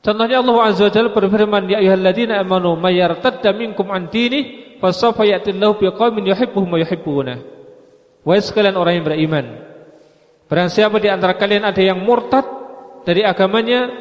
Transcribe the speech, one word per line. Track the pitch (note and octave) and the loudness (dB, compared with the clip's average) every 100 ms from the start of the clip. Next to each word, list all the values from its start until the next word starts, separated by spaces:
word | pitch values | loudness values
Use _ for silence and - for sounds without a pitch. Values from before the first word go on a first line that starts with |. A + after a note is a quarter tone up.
Contohnya | - G#3+ A3+ B3+ | -2 0 0 2
Allah | B3 A#3 A3 | 2 4 4
Azza | F#3 G3+ | 4 2
wa | |
Jalla | G#3 A#3 | 2 2
berfirman, | G#3+ G3 G#3 G#3+ G#3 F#3 | 2 2 2 2 0 0
"Ya | G3+ | 2
ayyuhalladzina | F#3+ F#3+ F#3 F#3 A#3 G#3 | 4 4 2 0 0 -2
amanu | F#3 F#3 F3+ | 0 0 0
may | E3 F#3 F3+ | 0 0 2
yartadda | F3+ E3 B3+ B3 G#3+ | 2 0 -2 0 -2
minkum | G#3 A#3 G#3 F#3+ | -2 -6 -6 -4
an | F#3+ E3+ | -4 -4
dinihi | A3 A#3+ C4+ C4+ - - - | -2 -2 -2 -6 -12 -20 -4
fasawfa | F#3 F3+ A#3+ A#3 G#3+ | -2 2 0 2 2
ya'tillahu | F#3+ - F#3+ G#3 G#3+ | 2 -2 0 0 2
biqaumin | F#3+ F#3 A#3 A3 F#3+ | 0 2 0 0 -2
yuhibbuhum | G3 B3+ G3 F#3 | 0 0 -2 -2
wa | E3+ | -2
yuhibbunah." | D#3+ F3 E3 C#3 C3 B2 - - - - - _ _ _ - | -2 -4 -4 -4 -4 -8 -14 -20 -20 -20 -20 _ _ _ 0
Wahai | F#3+ | 0
sekalian | G3+ - G3+ F#3+ | 0 0 0 2
orang | E3+ F3 | 0 0
yang | D#3 | -2
beriman, | D#3 D#3 D#3 B2 A#2 - - - - _ _ _ _ _ | -2 0 -2 -4 -12 -20 -20 -20 -20 _ _ _ _ _
Barang | D#3 F3+ | -2 0
siapa | - G#3+ G#3+ | 2 2 2
di | G3+ | 0
antara | F#3+ F#3 F3+ | 0 -2 0
kalian | G3+ G#3 G#3 | 0 0 0
ada | F#3+ | 0
yang | F#3+ F#3 G3 | 0 0 0
murtad | A#3+ - C4 C4+ - - - - - | 0 2 0 0 -10 -16 -18 -20 -12
dari | - F3 G#3+ | -2 0 0
agamanya | F3+ F#3+ G#3+ A3+ B3 B3 B3 | 0 0 0 0 -2 -2 -8